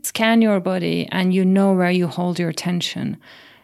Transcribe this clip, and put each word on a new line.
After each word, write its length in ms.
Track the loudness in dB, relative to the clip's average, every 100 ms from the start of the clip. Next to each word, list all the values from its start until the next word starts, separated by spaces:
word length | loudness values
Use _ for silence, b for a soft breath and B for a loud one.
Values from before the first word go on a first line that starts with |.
scan 380 | -8 -2 2 4
your 180 | 4 2
body 480 | 0 -2 -2 -2 -2
and 220 | -2 0
you 100 | 2 2
know 280 | 4 4
where 180 | 2 2
you 160 | 2 0
hold 320 | -2 -4 -2
your 140 | -4
tension, 640 | -4 -4 -4 -4 -6 -8 -8 B B B B